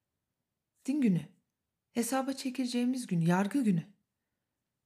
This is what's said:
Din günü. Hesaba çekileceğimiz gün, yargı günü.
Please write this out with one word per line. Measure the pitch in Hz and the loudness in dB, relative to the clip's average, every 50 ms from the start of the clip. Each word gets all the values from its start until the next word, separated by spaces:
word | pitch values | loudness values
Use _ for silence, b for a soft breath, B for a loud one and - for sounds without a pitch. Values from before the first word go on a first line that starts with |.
| _ _ _ _ _ _ _ _ _ _ _ _ _ _ _ _ - | _ _ _ _ _ _ _ _ _ _ _ _ _ _ _ _ -6
Din | - 269 302 | -4 -2 2
günü. | 254 214 180 160 147 - _ _ _ _ _ _ _ _ _ _ _ _ - | 4 4 4 2 0 -6 _ _ _ _ _ _ _ _ _ _ _ _ -4
Hesaba | 240 233 240 262 262 262 269 269 | -4 -2 -2 -2 -2 -2 -2 -6
çekileceğimiz | 269 - 262 254 - 254 247 240 240 247 247 262 254 220 | -6 -6 -8 -4 -4 -4 -2 0 0 0 0 -2 -4 -4
gün, | - 185 170 | -2 0 0
yargı | 160 170 175 185 202 196 - 285 254 | 2 2 4 2 2 0 0 0 2
günü. | 214 180 165 - - - _ _ _ _ _ _ _ _ _ _ _ _ _ _ _ _ _ _ | 2 2 0 0 -6 -14 _ _ _ _ _ _ _ _ _ _ _ _ _ _ _ _ _ _